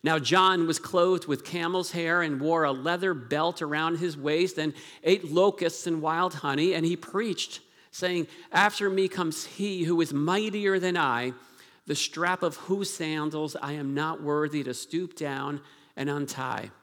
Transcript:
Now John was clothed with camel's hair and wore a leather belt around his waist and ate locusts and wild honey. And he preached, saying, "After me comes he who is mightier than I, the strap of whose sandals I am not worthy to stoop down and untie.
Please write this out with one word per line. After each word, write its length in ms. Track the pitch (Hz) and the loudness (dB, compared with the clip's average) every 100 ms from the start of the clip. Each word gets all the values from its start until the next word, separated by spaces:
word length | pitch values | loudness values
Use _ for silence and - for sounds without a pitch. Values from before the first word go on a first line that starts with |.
Now 160 | - 160 | 2 2
John 480 | 127 180 190 185 165 | 4 6 6 6 2
was 100 | 160 | 0
clothed 480 | - 185 175 185 160 | 0 4 4 4 0
with 200 | 139 - | -4 -4
camel's 460 | 175 170 185 175 | -4 -2 -2 -2
hair 300 | 175 165 175 | -4 0 0
and 200 | 165 139 | 0 0
wore 240 | 151 165 151 | 2 4 2
a 80 | |
leather 400 | 131 143 175 190 | 2 -2 0 0
belt 480 | 160 113 147 165 170 | -2 -2 0 0 0
around 360 | 156 151 160 165 | -4 -2 0 -2
his 200 | 175 147 | -4 -4
waist 400 | 143 156 185 185 | 0 2 2 0
and 160 | 151 - - - | -4 -4 -16 -4
ate 280 | 160 196 170 | 2 2 2
locusts 560 | 160 196 190 165 - 180 | 4 4 4 -2 -2 -4
and 140 | 160 | -2
wild 320 | 156 165 180 151 | 0 0 0 -2
honey. 380 | 143 139 170 | -2 2 2
And 120 | 165 165 | 2 0
he 120 | 170 | -2
preached, 640 | - 196 226 180 - - _ _ _ | -4 -4 -2 -4 -6 -8 _ _ _
saying, 360 | - 180 180 165 - - | -4 -2 -2 -4 -10 0
"After 380 | 175 208 - 202 | 4 4 4 0
me 180 | 190 190 | 2 0
comes 380 | 190 165 156 - | 0 -2 -2 -10
he 400 | - 202 185 165 | -6 -4 -2 2
who 140 | 170 | 2
is 120 | 165 | 2
mightier 640 | 143 151 190 214 208 202 190 | 2 2 2 0 0 2 2
than 200 | 185 175 | 2 2
I, 360 | 143 120 123 127 - - - _ - | 2 2 -2 -6 -18 -20 -20 _ -6
the 100 | 143 | -4
strap 480 | - - 175 185 | -2 0 0 2
of 120 | 175 147 | -2 -4
whose 320 | - 196 196 | -4 -2 -2
sandals 640 | - 160 156 156 156 151 - | -4 -4 -2 -2 -2 -4 -6
I 140 | 139 | -6
am 220 | 151 139 139 | -4 -4 -2
not 260 | 156 165 | -2 -2
worthy 420 | 147 147 151 147 | -2 0 0 -2
to 120 | 131 123 | -4 -8
stoop 400 | - 160 180 - | -6 -6 -6 -6
down 440 | 147 135 139 143 143 - _ - | -6 -4 -6 -8 -10 -20 _ -6
and 120 | 139 | -4
untie. 600 | 143 143 - 127 107 98 - | -2 -4 -6 -4 -6 -8 -16